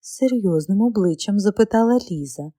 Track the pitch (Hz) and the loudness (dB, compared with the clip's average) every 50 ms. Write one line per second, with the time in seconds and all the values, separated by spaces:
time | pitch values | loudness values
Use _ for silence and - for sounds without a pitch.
0 | _ - - - 269 262 254 240 202 185 170 156 156 - 196 202 220 247 226 214 | _ -18 -6 -2 -2 0 0 0 0 2 0 0 0 0 0 2 2 2 2 2
1 | 185 180 165 160 - - 202 208 190 208 196 - 226 220 - 226 226 233 240 247 | 0 0 0 -2 -2 -2 0 2 2 0 2 2 2 2 4 2 2 4 2 0
2 | - - 180 151 143 135 - - 147 151 156 | 0 -2 -8 -8 -8 -10 -10 -12 -14 -14 -14